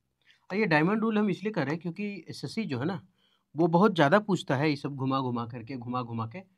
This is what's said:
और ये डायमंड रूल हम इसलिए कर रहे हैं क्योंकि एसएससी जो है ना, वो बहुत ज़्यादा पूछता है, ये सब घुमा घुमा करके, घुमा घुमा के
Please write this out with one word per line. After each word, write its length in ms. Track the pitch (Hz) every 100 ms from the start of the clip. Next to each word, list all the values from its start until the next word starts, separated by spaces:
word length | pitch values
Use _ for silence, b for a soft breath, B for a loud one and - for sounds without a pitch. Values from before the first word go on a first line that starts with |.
| _ _ b b b
और 60 | 190
ये 100 | 208
डायमंड 340 | 151 165 220
रूल 180 | 226 214
हम 120 | 208
इसलिए 220 | 170 185
कर 120 | -
रहे 80 | 135
हैं 80 | 170
क्योंकि 440 | 175 170 208 202 -
एसएससी 360 | 120 139 -
जो 140 | 196 127
है 60 |
ना, 220 | 151 170 - _ _ _ _ 143
वो 100 | 170
बहुत 280 | 170 214
ज़्यादा 240 | 170 143 202
पूछता 380 | 208 180 - 131
है, 140 | 156
ये 60 | 139
सब 200 | 147 139
घुमा 240 | 131 131
घुमा 260 | 127 120 117
करके, 300 | 117 113 135
घुमा 260 | 117 127
घुमा 240 | 117 113 113
के 160 | 180 190